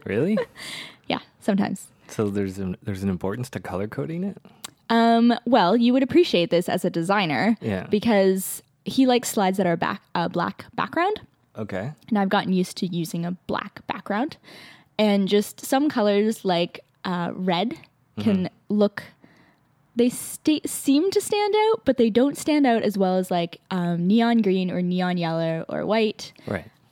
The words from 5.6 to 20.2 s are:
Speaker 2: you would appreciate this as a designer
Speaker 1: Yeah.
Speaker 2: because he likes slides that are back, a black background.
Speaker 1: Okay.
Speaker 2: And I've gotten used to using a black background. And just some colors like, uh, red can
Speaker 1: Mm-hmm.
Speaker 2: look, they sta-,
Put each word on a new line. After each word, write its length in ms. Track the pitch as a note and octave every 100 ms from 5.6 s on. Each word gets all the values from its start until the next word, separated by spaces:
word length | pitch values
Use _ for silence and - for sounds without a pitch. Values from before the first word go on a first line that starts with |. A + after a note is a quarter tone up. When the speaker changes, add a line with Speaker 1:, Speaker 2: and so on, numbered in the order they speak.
| F3 A#3
Speaker 2:
you 160 | A#3
would 100 | C4
appreciate 460 | C4 E4 F4 F3+ E3+
this 180 | F3 F3+
as 140 | F#3+ F3+
a 40 |
designer 680 | F3 E3 G3+ E3+ B2+ F#3+ A3+
Speaker 1:
Yeah. 260 | C3 F#2 -
Speaker 2:
because 760 | G#3 G#3+ G3+ F#3+ F#3+ - - - _ -
he 200 | - C4
likes 220 | B3 -
slides 280 | A3+ F#3+ F#3+
that 80 | F3+
are 120 | E3+
back, 240 | A#2 G3 -
a 140 | F3 E3
black 360 | E3+ F#3+ - - -
background. 460 | - E4 F#4 G#4+ - _ _ -
Speaker 1:
Okay. 340 | G#2 F#2+ B2 D3+ -
Speaker 2:
And 100 | G#3
I've 100 | G3
gotten 240 | G#3 F3+
used 240 | F#3 F3+ -
to 100 | F3+
using 380 | F3 D#3+ E3+ E3+
a 60 | F3+ -
black 380 | G#3+ G3+ - -
background. 500 | - - G3+ D4+ - - - - - _ -
And 280 | G#3+ G3+ F#3+
just 340 | G#3 G#3 -
some 280 | - C4+ D4+
colors 540 | B3 G#3 G3+ G#3+ A3 F#3+
like, 360 | E3+ F3 - - _ F#3+
uh, 260 | F3 E3+
red 440 | - F#3 F3 A3+ E4 - _ _ -
can 240 | A3 F#3+ F3
Speaker 1:
Mm-hmm. 300 | - _ -
Speaker 2:
look, 260 | G3+ - - _ - _ _ _ _ _ _ A#3+
they 140 | B3
sta-, 520 | -